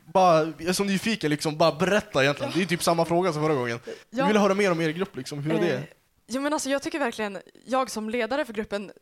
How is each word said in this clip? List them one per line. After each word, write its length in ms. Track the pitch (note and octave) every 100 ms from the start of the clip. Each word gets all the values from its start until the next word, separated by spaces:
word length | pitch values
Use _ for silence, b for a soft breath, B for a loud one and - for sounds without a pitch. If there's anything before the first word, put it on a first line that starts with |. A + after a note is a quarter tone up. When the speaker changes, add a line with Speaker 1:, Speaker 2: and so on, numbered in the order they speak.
| -
Speaker 1:
bara, 340 | F#3+ F#3 D#3+
jag 180 | D#3+ D3
är 120 | E3
så 100 | F#3
nyfiken, 460 | G3+ F#3+ A3+ G#3+ D3+
liksom, 280 | D3 E3 D3+
bara 140 | E3 D3
berätta 480 | F3+ G#3 - D3
egentligen. 280 | C#3 C#3+ C#3 C#3
Det 60 |
är 40 | F#3+
typ 180 | E3+
samma 220 | - E3+ E3
fråga 280 | E3+ F#3
som 80 | D3+
förra 120 | D#3 D3
gången. 240 | B2 A#2 B
Speaker 2:
Ja. 80 | B -
Speaker 1:
Jag 180 | A3+ C4+
vill 100 | G#3+
höra 160 | G3+
mer 180 | G3 G3+
om 100 | E3
er 80 | E3
grupp, 260 | D#3+ F#3+ -
liksom. 240 | C3 D3
Hur 140 | C#3+
är 80 | D#3+
det? 120 | E3+ B2+
Speaker 2:
Eh, 60 | D3 - _ _ -
jo, 140 | B3
men 120 | C#4+
alltså, 160 | D4 C4+
jag 120 | C#4
tycker 180 | D#4+ D#4
verkligen, 380 | C4 A3+ G#3+ G3 - - -
jag 260 | C4 B3+
som 180 | A3 A3
ledare 360 | B3 A3 C4+ D4+
för 80 |
gruppen 380 | G#3 G#3+ G3+ G3 -